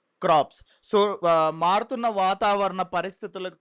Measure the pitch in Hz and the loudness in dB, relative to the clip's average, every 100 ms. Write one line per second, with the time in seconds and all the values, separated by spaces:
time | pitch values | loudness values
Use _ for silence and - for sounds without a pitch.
0 | _ - 180 156 131 _ _ _ _ 208 | _ -4 2 4 2 _ _ _ _ 2
1 | 208 190 175 160 156 160 170 202 220 254 | 2 0 2 2 2 0 0 0 -2 -4
2 | 233 202 185 196 208 202 196 185 175 180 | -4 0 -2 0 0 0 -2 -4 -6 -6
3 | 185 - 196 185 185 - | -6 -10 -14 -10 -12 -10